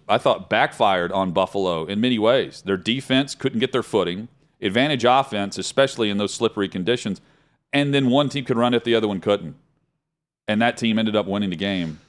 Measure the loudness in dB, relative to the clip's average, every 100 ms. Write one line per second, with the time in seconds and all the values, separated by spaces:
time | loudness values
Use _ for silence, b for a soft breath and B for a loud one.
0 | -2 2 2 0 0 0 0 2 2 2
1 | 0 0 0 0 0 0 -2 -2 -4 -2
2 | 0 2 2 2 0 -6 -4 -2 -2 -4
3 | 0 0 0 -4 -4 -2 -2 -2 0 0
4 | 0 -4 -10 _ _ _ -2 0 0 2
5 | 4 2 2 -4 -6 -8 -4 0 0 0
6 | -2 0 -4 -2 -2 0 -4 -2 -2 -2
7 | -4 -8 b b b b _ -2 0 2
8 | 2 2 2 -2 -2 0 2 2 2 2
9 | 2 0 0 0 -2 -16 _ _ _ _
10 | _ _ _ _ -2 2 2 2 0 0
11 | 2 0 0 -2 -2 -2 -2 -2 -4 -8